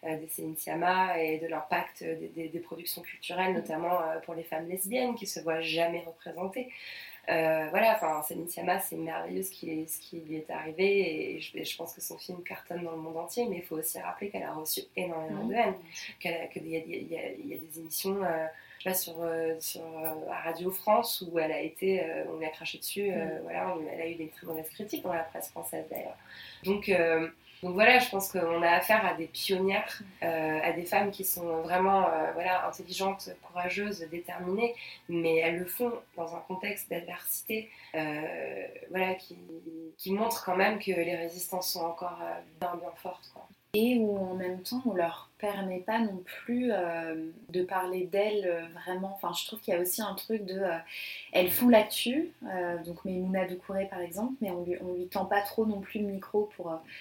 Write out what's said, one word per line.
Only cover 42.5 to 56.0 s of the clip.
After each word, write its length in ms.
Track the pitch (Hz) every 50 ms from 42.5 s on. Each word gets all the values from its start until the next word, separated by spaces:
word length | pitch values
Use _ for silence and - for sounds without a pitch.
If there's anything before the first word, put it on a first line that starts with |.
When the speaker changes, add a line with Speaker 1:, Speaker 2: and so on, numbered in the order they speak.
| - -
Speaker 1:
bien, 140 | 180 175 175
bien 160 | 170 175 - -
fortes, 340 | - - 185 180 - - - -
quoi. 120 | - - - 196 _ _ _ _
Speaker 2:
Et 240 | 208 220 240 247 240
où 180 | 220 208 202 196
en 160 | 190 185 180
même 260 | 185 185 180 185 185 185
temps 200 | - 240 254 262
on 100 | 240 196
leur 360 | 180 170 170 - - - - _ _
permet 400 | - 208 202 196 190 190 180 180
pas 220 | 180 - 220 233
non 220 | 233 214 190 180 180
plus, 480 | - - - - - 240 247 247 247 220
euh, 580 | 190 180 170 170 165 165 165 160 160 160 160 165 - - -
de 120 | - 185 180
parler 420 | 180 190 185 180 180 185 185 180
d'elles, 380 | 175 170 196 202 214 214 208 190
euh, 220 | 180 170 170 165 165 165
vraiment. 380 | 170 170 180 185 185 190 196 196
Enfin, 180 | - - 175 170
je 140 | - -
trouve 140 | - - 214
qu'il 120 | - - 196
y 40 |
a 40 | 175
aussi 220 | 180 180 - - 220
un 120 | 202 190
truc 300 | 190 - - 226 220 202
de, 140 | 185 185 190
euh, 180 | 196 185 165 165 - - - - - - - - - - -
elles 180 | 175 180 180
font 180 | - - 240 247
l'actu, 640 | 240 214 208 - - - - 233 247 294 330 339 - _ - 220 190
euh, 300 | 185 175 175 175 170 165
donc 220 | 170 170 175 -
Maimouna 420 | 190 185 185 185 185 190 190 185
Doucouré 400 | 180 180 180 - - 196 196 196
par 140 | 196 - 180
exemple, 340 | 180 170 170 190 220 262 269 -
mais 100 | 220 196
on 140 | 180 175 175
lui, 100 | 175 175 - 180
on 100 | 180 180
lui 120 | 180 180
tend 180 | 180 - 202 190
pas 160 | 190 208 202
trop 260 | 202 202 - - 220
non 140 | 220 208 196
plus 200 | 196 - - 214